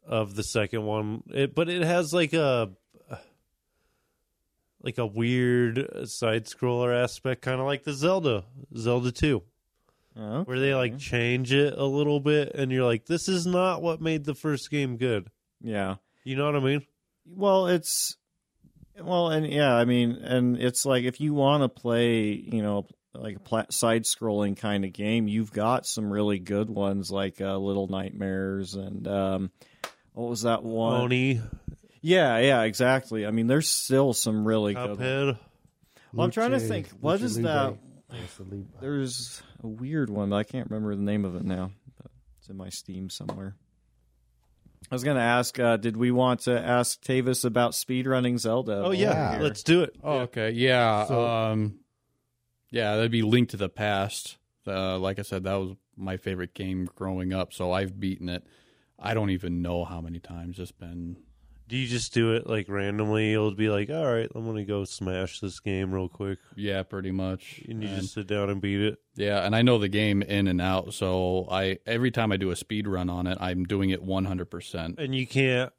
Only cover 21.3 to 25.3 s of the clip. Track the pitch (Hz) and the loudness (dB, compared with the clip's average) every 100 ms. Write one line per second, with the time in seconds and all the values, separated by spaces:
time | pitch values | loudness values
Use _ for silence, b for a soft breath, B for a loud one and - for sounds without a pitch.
21.3 | 147 135 147 131 - 120 117 120 113 107 | 2 4 4 2 -2 0 2 4 4 2
22.3 | 101 - 113 104 101 - - _ - 110 | -2 -4 -2 0 -2 -4 -18 _ -12 -12
23.3 | 98 - 113 113 - 117 113 113 - 113 | -12 -2 -2 -2 0 2 2 0 -2 0
24.3 | 104 101 98 107 101 95 87 104 117 107 | 0 0 -2 -2 -2 -2 -4 0 0 2